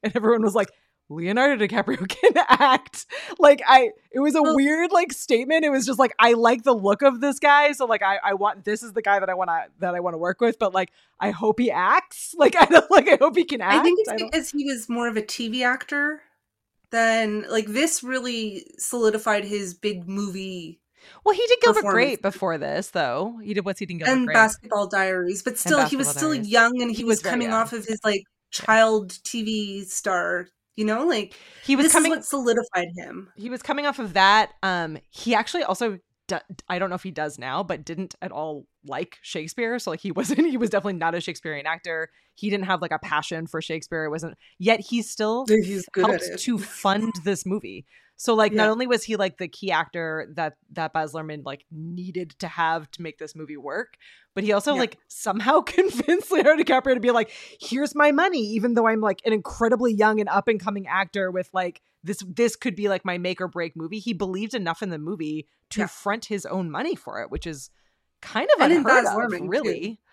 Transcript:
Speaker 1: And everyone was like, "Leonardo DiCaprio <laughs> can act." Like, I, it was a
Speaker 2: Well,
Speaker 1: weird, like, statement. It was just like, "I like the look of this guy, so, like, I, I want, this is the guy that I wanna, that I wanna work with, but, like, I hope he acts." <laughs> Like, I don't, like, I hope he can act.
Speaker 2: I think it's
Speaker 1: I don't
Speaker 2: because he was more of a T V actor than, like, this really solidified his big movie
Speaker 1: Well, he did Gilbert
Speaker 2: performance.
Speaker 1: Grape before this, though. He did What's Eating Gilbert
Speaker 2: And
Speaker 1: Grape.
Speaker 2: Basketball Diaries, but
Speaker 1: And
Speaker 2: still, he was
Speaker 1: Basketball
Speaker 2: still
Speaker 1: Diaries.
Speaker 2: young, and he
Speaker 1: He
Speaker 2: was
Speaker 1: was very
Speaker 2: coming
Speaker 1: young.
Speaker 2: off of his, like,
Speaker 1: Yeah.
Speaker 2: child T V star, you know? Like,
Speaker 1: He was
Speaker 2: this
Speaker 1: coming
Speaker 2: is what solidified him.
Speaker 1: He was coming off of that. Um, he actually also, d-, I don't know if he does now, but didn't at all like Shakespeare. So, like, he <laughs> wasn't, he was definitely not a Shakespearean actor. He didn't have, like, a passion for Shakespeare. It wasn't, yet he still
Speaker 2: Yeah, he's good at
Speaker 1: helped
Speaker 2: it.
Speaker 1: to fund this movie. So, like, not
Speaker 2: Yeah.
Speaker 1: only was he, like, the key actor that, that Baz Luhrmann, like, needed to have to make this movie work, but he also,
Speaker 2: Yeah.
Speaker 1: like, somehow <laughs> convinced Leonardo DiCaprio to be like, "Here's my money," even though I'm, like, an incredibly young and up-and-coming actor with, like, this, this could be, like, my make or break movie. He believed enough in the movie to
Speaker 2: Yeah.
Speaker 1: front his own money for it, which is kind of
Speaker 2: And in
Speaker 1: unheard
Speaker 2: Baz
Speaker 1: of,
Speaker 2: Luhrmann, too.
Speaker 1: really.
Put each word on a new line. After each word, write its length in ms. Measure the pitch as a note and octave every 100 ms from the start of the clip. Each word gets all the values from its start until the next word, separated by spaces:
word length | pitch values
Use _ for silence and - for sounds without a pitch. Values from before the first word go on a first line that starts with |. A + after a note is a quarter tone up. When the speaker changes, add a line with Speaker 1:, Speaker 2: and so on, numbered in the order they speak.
Speaker 1:
And 120 | G#3+ A#3+
everyone 280 | A3 A#3
was 100 | G#3+
like, 160 | G#3 G3 _ _ _ -
"Leonardo 560 | D3+ E3+ A3 C#4 B3+ G#3
DiCaprio 420 | A#3 - C4+ F#3+
<laughs> 0 |
can 240 | - G#4 F4+ -
act." 600 | - C#4 B3+ - - - C5 - F4+
Like, 240 | C#4+ C#4+ -
I, 220 | C4 A#3 - _
it 80 | B3+
was 160 | D4 D4
a 80 |
Speaker 2:
Well, 120 | D4+ C4+
Speaker 1:
weird, 360 | C#4+ D#4 E4+
like, 200 | F4+ F4
statement. 520 | - - A#3 C4 D#4+ D#4
It 60 |
was 120 | C4+ A3+
just 100 | A#3+
like, 160 | B3 -
"I 140 | A#3
like 280 | A#3 A#3 B3
the 120 | C4+ A#3
look 260 | G3 G3+
of 200 | C#4 A#3+
this 180 | C#4+ C4
guy, 320 | D4 C#4+ D4
so, 140 | C#4+ B3
like, 160 | G#3+
I, 160 | G3 G3
I 120 | G3 G3
want, 300 | G3+ G3+ G3
this 180 | G#3+
is 100 | A#3
the 80 | G3+
guy 180 | G#3 G3+
that 100 | F#3
I 20 |
wanna, 320 | F#3 F3+ E3 F2 G2
that 160 | F3+ F3
I 40 |
wanna 200 | F3+ E3
work 200 | F3 F#3
with, 180 | A#3 A3
but, 140 | G3+
like, 180 | F#3 F3+ _ _ -
I 120 | G#3
hope 280 | F3 G#3+ A3
he 120 | B3
acts." 640 | E3 F#3 D#4+ - - - E4+
<laughs> 20 |
Like, 160 | D4 F4
I 100 | D4+
don't, 240 | E4 -
like, 200 | F#4+ F4
I 80 | D4+
hope 160 | D4+ E4
he 80 |
can 160 | E4+ C4
act. 140 | F#3
Speaker 2:
I 100 | G#3
think 160 | D#4+ F4+
it's 100 | G#4+
Speaker 1:
I 60 | A3
don't 160 | E4
Speaker 2:
because 180 | D#4+ -
he 120 | D4
was 240 | C#4 B3 A3
more 200 | A#3 A#3+
of 80 | A3
a 40 |
T 280 | G#3+ - A#3
V 140 | B3
actor 580 | B3 C4 - C#4+ D4 D4+ _ _ _ _ _ _ _
than, 540 | A3+ A3+ A3+ G#3+ G#3 -
like, 180 | A3 G#3+
this 360 | G#3+ D#4+ -
really 640 | B3 C4 B3 A#3 G#3+ G3 - -
solidified 680 | - A#3+ A3 G#3+ A3 G#3 G3+
his 280 | G#3 F#3+
big 340 | F3 G#3 F#3 E3+
movie 720 | G3 G3+ F#3 F#3+ F#3 D#3+ E3 _ _ - -
Speaker 1:
Well, 120 | G4+ G4
he 100 | A#4
did 120 | B4
Gilbert 180 | A#4 G#4+
Speaker 2:
performance. 120 | G4+ - C#4+
Speaker 1:
Grape 120 | A3+
before 360 | G3 - F#3+ D#3+
this, 320 | C#3+ D3+ -
though. 480 | F3+ C#3 B2+ G3+ A#3
He 100 | G#3
did 120 | G#3 F#3+
What's 160 | F#3+
Eating 160 | F#3 E3+
Gilbert 120 | B3
Speaker 2:
And 140 | C4 B3
Speaker 1:
Grape. 100 | A3+
Speaker 2:
Basketball 520 | A3 A3 - G#3 G3+
Diaries, 560 | G3+ F#3+ F#3 F3+ F#3+
but 80 | -
Speaker 1:
And 80 | A#3
Speaker 2:
still, 260 | - D4 C4
he 100 | C4+
was 120 | C#4
Speaker 1:
Basketball 120 | C#4+
Speaker 2:
still 100 | D#4
Speaker 1:
Diaries. 160 | D4 G#3
Speaker 2:
young, 320 | A#3 A#3 B3
and 100 | A#3+
he 60 | A3
Speaker 1:
He 60 |
Speaker 2:
was 140 | A3+ A3
Speaker 1:
was 40 |
very 100 | -
Speaker 2:
coming 160 | B3 A#3
Speaker 1:
young. 120 | A3
Speaker 2:
off 120 | A3+
of 120 | A#3 A3
his, 140 | G#3+
like, 200 | G#3+ G3+
Speaker 1:
Yeah. 420 | - _ _ - -
Speaker 2:
child 540 | A3 A3 A3 F#3 -
T 200 | - A#3
V 400 | A3 A3 G3+ G3
star, 640 | F#3+ - G3+ F3+ F3 F3+ F3+ _ _ -
you 100 | G#3+
know? 200 | A3 E4
Like, 300 | A#3+ G#3 - - -
Speaker 1:
He 120 | - C4+
was 100 | D#4
Speaker 2:
this 80 |
Speaker 1:
coming 180 | D#4+ D#4+
Speaker 2:
is 40 | D#4+
what 60 | -
solidified 640 | C#4 A#3+ A3+ - F#3 F3 F3
him. 340 | E3 - G3 -
Speaker 1:
He 140 | A3+
was 120 | B3
coming 240 | - C4+ C#4+
off 140 | C4+
of 140 | A3
that. 380 | F#3+ F#3+ G#3+ G#3+ _
Um, 340 | F#3+ F3+ E3 D#3 -
he 260 | - A3+ A3
actually 280 | A#3 F4+
also, 360 | D4 F#3 A#3 F#3+ _ _ -
d-, 100 | F3 - - -
I 120 | F3+
don't 100 | F#3+
know 60 | F3+
if 80 |
he 80 | F#3
does 260 | D3+ D3+ D3
now, 240 | B2+ C#3+
but 220 | F#3 E3 D#3
didn't 300 | E3 F#3+ -
at 100 | F3+
all 340 | C3+ D#3 D3 - _ C#3
like 320 | C#3 E3+ -
Shakespeare. 560 | - E3 D#3+ - A3+ B3
So, 140 | G3
like, 80 | D#3+
he 100 | G3+
<laughs> 80 | E3+
wasn't, 280 | A#3 B3+ E4
he 100 | C4
was 120 | A3
definitely 220 | G3+ G3+ F3+
not 140 | E3 F3
a 60 |
Shakespearean 460 | E3+ E3 D#3+ D3 D3+
actor. 420 | E3 F3 D#3+ D#3+ _ _
He 160 | _ G3+
didn't 160 | G3+ F#3+
have, 140 | F3+
like, 100 | E3+
a 80 | D#3
passion 480 | - D3+ - E3 E3
for 140 | D#3+
Shakespeare. 440 | - D#3+ - E3 D#3
It 40 |
wasn't, 280 | D#3 D#3+ - _ -
yet 220 | F#3 A3
he 220 | G3 A#3
still 420 | A3 - G#3+ A#3 B3+
Speaker 2:
Yeah, 80 | G#3+
he's 240 | F#3 G3 F3
good 140 | F#3+ F#3
at 40 |
Speaker 1:
helped 120 | F#3
Speaker 2:
it. 160 | F3 F3+
Speaker 1:
to 180 | - A3+
fund 540 | - - G3 G3+ A3 F#3 E3
this 200 | F#3+ F3+
movie. 400 | G3+ F#2+ F#2+ - _ _ -
So, 180 | -
like, 200 | A3 G#3+
not 100 | G#3+ G#3+
Speaker 2:
Yeah. 60 |
Speaker 1:
only 160 | A3 B3+
was 160 | A#3+
he, 140 | - G#3+
like, 200 | F#3+ -
the 120 | F3
key 220 | - G3
actor 600 | D#3+ D#3+ F3 D#3+ D#3 - D3+
that, 200 | D#3 - _
that 220 | D#3+ D#3+
Baz 180 | D#3+ D#3
Luhrmann, 320 | D#3 D#3 D3+ C#3
like, 200 | C#3+ _
needed 600 | D#3 E3 F3+ F3+ F3 E3+ -
to 80 | E3+
have 420 | F3 E3 E3 D#3
to 100 | -
make 160 | E3 D3
this 180 | D#3 D#3
movie 220 | D3 D3
work, 380 | C#3 E3 A#3+ _ - _ _
but 120 | - G#3
he 80 |
also, 200 | G3+ D4
Speaker 2:
Yeah. 60 | C4+
Speaker 1:
like, 180 | A#3 - _
somehow 500 | - A3 G3 G#3+ D4+
<laughs> 0 |
convinced 720 | - - F#4 A#3+ - F4+ -
Leonardo 320 | F4 C#4+ D#4
DiCaprio 300 | D#4 C4 C4+
to 60 | B3+
be 100 | A#3+
like, 200 | A#3 A3 - - -
"Here's 320 | - B3 C#4+ C#4+
my 160 | D4
money," 260 | C#4+ F#4+ E4
even 320 | G#3 A3 A#3+
though 140 | A#3 A3+
I'm, 140 | A3
like, 180 | G#3+ G3 A3+
an 80 |
incredibly 600 | G#3+ - - A3+ A#3 B3
young 260 | G#3 G#3+ G#3+
and 80 | G#3
up-and-coming 580 | F#3+ A#3 G#3+ F#3 G3+ F#3+
actor 440 | F3+ F#3+ G3+ F#3
with, 180 | F3+ F3+
like, 280 | F#3 F3+ - _ _
this, 200 | E3 G3+ F#3
this 300 | F3+ A#3 -
could 200 | C4 F3+
be, 100 | G3+
like, 160 | F#3
my 140 | F#3+ F3
make 240 | F3 F3+
or 60 | F#3
break 260 | F3 E3+ D#3+
movie. 240 | D#3+ G#3
He 140 | G#3
believed 400 | F#3+ F#3+ F#3 G#3+
enough 280 | A#3+ F3 E3
in 80 | G3
the 80 | D#3+
movie 500 | D#3 D#3+ D#3 D3+ - _ -
to 100 | G#3
Speaker 2:
Yeah. 60 | G3
Speaker 1:
front 380 | - G3+ A3 -
his 200 | G3+ -
own 260 | F#3 E3+
money 240 | D3+ D4+ F3+
for 260 | - -
it, 80 | G#2+
which 140 | D#3 E3+
is 220 | C#3+ - _ _ _ _ _
kind 280 | - A3 F#4+ C5+
of 60 |
Speaker 2:
And 100 | D4
in 80 | E4+
Speaker 1:
unheard 240 | A3+ C4 A3+
Speaker 2:
Baz 80 | G#3
Speaker 1:
of, 60 |
Speaker 2:
Luhrmann, 180 | A#3 F3
too. 80 | F3
Speaker 1:
really. 500 | A3+ A3+ D#3+ F#3 A3+ _